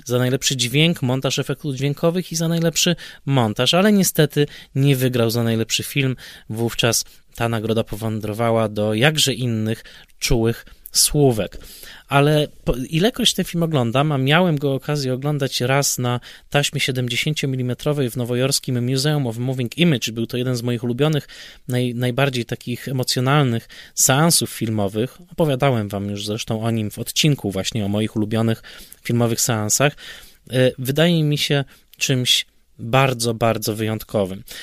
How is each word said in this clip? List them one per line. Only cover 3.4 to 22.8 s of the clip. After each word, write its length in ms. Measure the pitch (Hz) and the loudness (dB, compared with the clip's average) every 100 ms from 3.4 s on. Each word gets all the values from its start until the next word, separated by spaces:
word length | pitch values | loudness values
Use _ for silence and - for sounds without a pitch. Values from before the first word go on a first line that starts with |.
| 113 107 127 | 2 2 2
ale 180 | 170 208 | 4 6
niestety 560 | 208 180 - 151 147 147 - - 135 | 4 4 2 2 2 -2 -4 -8 0
nie 200 | 143 131 | 2 4
wygrał 340 | 127 123 113 | 2 2 2
za 140 | 117 | 2
najlepszy 400 | 117 113 110 - | 0 0 0 -4
film. 320 | 107 143 135 123 - - - | -2 -2 -2 -4 -10 -18 -10
Wówczas 560 | 110 117 - 120 113 - - _ - | -4 -2 0 0 0 -4 -14 _ -4
ta 140 | 117 | -2
nagroda 340 | 113 110 113 | -2 0 -2
powędrowała 840 | 110 104 110 110 107 104 117 113 110 | -2 -6 -4 -4 -4 -2 0 2 0
do 240 | 104 107 | 0 0
jakże 400 | 107 139 156 135 | 2 2 2 0
innych 500 | 117 123 113 110 113 - - - - | -2 -2 -2 -2 -4 -8 -20 -20 -8
czułych 460 | - 120 113 113 - - - | 0 2 2 -2 -10 -20 -6
słówek. 640 | - - 151 139 110 90 - - - - - - | -2 0 4 4 4 -2 -8 -18 -20 -20 -20 0
Ale 400 | 139 143 151 147 - | 2 4 2 0 -4
po, 120 | - 123 | -4 -4
ilekroć 580 | 131 160 220 - 220 | -2 0 0 2 0
ten 120 | - 180 | 0 -2
film 180 | 170 | -2
oglądam, 480 | 165 151 117 123 151 | 0 0 2 2 2
a 60 | 143 | 2
miałem 400 | 131 156 185 151 | 2 4 4 2
go 160 | 143 | 0
okazję 400 | 135 - 147 131 | -2 -2 -2 -2
oglądać 480 | 127 143 147 135 - | -2 -2 -2 -2 -2
raz 360 | 123 139 135 - | 0 2 0 0
na 220 | 123 120 - - - | -2 -2 -6 -20 -2
taśmie 300 | 143 143 143 | 0 0 -2
siedemdziesięciomilimmetrowej 1300 | - 127 123 120 156 147 139 131 123 120 151 147 127 | -2 -2 -2 -2 -2 -2 -2 -2 -4 -2 -2 0 -2
w 80 | 127 | -2
nowojorskiej 580 | 120 123 131 139 - 123 | -2 0 2 0 -2 -2
Museum 520 | 123 135 147 147 127 | 0 0 2 0 0
of 100 | 113 | -2
Moving 400 | 127 131 120 - | -4 -2 -4 2
Image, 340 | 170 123 - | 2 2 -2
był 160 | 113 113 | -4 -4
to 100 | 123 | -2
jeden 180 | 123 123 | -2 -2
z 60 | |
moich 220 | 123 120 | -2 -2
ulubionych, 440 | 120 120 151 147 - - - - - | -4 0 0 0 -4 -14 -20 -16 -4
naj-, 260 | 123 127 120 | -2 -2 -2
najbardziej 500 | 123 123 139 120 113 | -2 0 0 -2 -6
takich 420 | 120 - 120 | -8 -6 -8